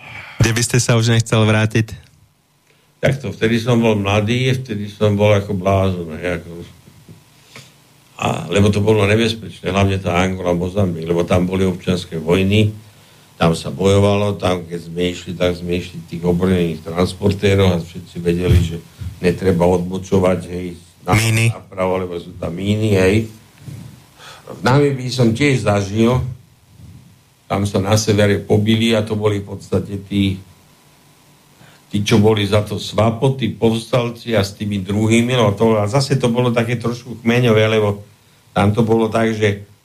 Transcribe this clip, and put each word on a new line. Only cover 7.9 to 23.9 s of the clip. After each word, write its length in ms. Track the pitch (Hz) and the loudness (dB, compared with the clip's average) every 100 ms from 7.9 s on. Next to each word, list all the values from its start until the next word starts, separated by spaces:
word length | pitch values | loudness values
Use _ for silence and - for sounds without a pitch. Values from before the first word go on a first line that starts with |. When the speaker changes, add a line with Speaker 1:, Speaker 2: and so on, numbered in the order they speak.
| _ _ - | _ _ -6
Speaker 2:
a, 320 | - - 80 | -4 -4 -2
lebo 240 | 95 107 | 2 4
to 80 | 101 | 4
bolo 240 | 101 110 98 | 2 2 2
nebezpečné, 640 | 113 113 - 92 - 90 | 2 0 -4 -12 -10 -4
hlavne 320 | 98 98 95 | 0 2 0
tá 160 | 92 87 | -2 0
Angola, 400 | 95 92 90 87 | 0 -2 -2 -2
Mozambik, 480 | 90 98 92 80 82 | -2 -2 -2 -2 -2
lebo 160 | 85 | -2
tam 240 | 87 92 90 | 0 0 0
boli 160 | 95 | 0
občianske 560 | 95 87 - 90 - 82 | 0 -2 -2 -4 -4 -6
vojny, 560 | 80 90 95 107 104 - - - - - - - | 0 0 2 2 2 -2 -14 -20 -20 -20 -18 -2
tam 160 | 85 | 0
sa 160 | 82 87 | 0 -4
bojovalo, 640 | 67 98 101 101 101 104 95 | 0 2 4 4 2 0 -2
tam, 240 | 95 90 82 | -2 -2 -6
keď 240 | 85 82 | -10 -8
sme 240 | 85 90 | -4 -4
išli, 240 | 87 - 85 | -4 -10 -2
tak 160 | 90 | -2
sme 240 | 87 87 90 | -2 -4 -4
išli 240 | - 85 | -6 -12
v 80 | - | -12
tých 140 | 85 87 | -4 -2
obrnených 560 | 87 95 92 85 80 | 2 2 2 0 -4
transportéroch 960 | 85 85 90 - 101 95 101 98 95 87 | -6 -2 -2 0 -2 0 2 4 2 0
a 80 | 82 | -4
všetci 320 | - - 90 | -12 -14 -6
vedeli, 420 | 87 87 90 85 82 | -2 0 2 4 2
že 160 | 85 - - - - | -4 -14 -16 -14 -4
netreba 480 | 90 87 92 87 87 | -2 0 0 2 2
odbočovať, 720 | 92 87 92 95 98 92 87 85 | 2 -2 -8 -2 2 2 0 -4
hej, 240 | 90 90 85 - _ 90 | -10 -10 -12 -20 _ -2
na-, 80 | |
Speaker 1:
Míny. 400 | 104 113 113 113 | 0 2 2 0
Speaker 2:
napravo, 480 | 104 - 95 92 92 | -2 -8 -4 -2 -2
lebo 160 | 90 87 | -4 -8
sú 160 | 87 - | -12 -10
tam 160 | 87 85 | -8 -6
míny, 400 | 101 107 110 98 | -2 0 2 2
hej. 320 | 92 107 113 - - - - - - | 4 2 0 -8 -20 -20 -18 -16 -18